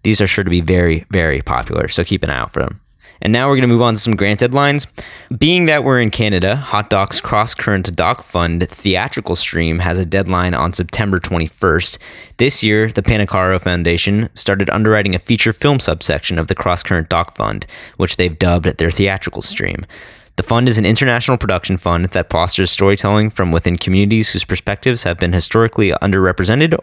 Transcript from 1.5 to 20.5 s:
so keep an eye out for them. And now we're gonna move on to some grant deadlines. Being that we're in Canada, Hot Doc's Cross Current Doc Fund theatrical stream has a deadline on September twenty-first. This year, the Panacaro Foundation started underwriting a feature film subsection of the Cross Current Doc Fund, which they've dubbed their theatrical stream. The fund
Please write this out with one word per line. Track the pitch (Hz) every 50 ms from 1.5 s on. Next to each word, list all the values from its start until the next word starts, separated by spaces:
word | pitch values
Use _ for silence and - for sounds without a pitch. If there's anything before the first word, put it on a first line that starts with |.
| 62 62 - - - 78 - -
so | - - 95
keep | - 104 - -
an | 78
eye | 69 64
out | 57 -
for | - -
them. | - - - - - _ _ _ _ - - _
And | - 107
now | 110 120 131 143
we're | 139
gonna | 131 127 123
move | 117 113
on | 120 120 110
to | 104
some | - - 107 -
grant | 101 101 104 101
deadlines. | 123 120 127 139 143 143 143 147 - - - - - - - - - - 127 107
Being | 156 156 180 175 175 156
that | 151 147 120
we're | 135 131 123
in | 117 104
Canada, | - - 110 107 98 90 87 95 113 143
Hot | 139 - - 104 107 -
Doc's | 104 98 98 - - -
Cross | - - 120 104 107 113 -
Current | - - 113 101 95 92 - 85
Doc | 82 85 92 127 -
Fund | - - - 90 85 85 85 85 87 -
theatrical | - - - 101 92 92 110 139 - - - - 87 -
stream | - - - 85 85 80 80 85
has | 90 90 87 92
a | 92
deadline | 82 92 95 92 85 92 87 90 90 85
on | 58 71 87 92
September | - 87 82 - - 110 101 95 90
twenty-first. | - 85 92 85 80 78 - - - 90 78 87 98 - - - - - - - - - -
This | - 117 135 - -
year, | - 107 104 107 110 110
the | - -
Panacaro | 95 - 113 104 101 - - 95 92 92 95 90
Foundation | - 92 87 87 82 85 85 85 - 101 101 104 113 120 -
started | - - - 98 98 98 -
underwriting | - 107 110 107 110 104 101 101 90
a | 90
feature | - - 120 - - 117 107
film | - - 147 143 131
subsection | - - 80 80 - - 76 71 - - 90 82
of | 80 -
the | 90
Cross | - - 87 87 85 -
Current | - 95 85 78 -
Doc | 92 85 85 - - -
Fund, | 53 53 52 50 - - - - - - -
which | - 95 90 - -
they've | 90 90 80 80
dubbed | 95 90 87 87 80
their | 90 87 - 82 85
theatrical | 82 - 98 98 95 95 - - - 50
stream. | - - - - - 50 - - - - - - - - - - - _ _
The | - 92
fund | -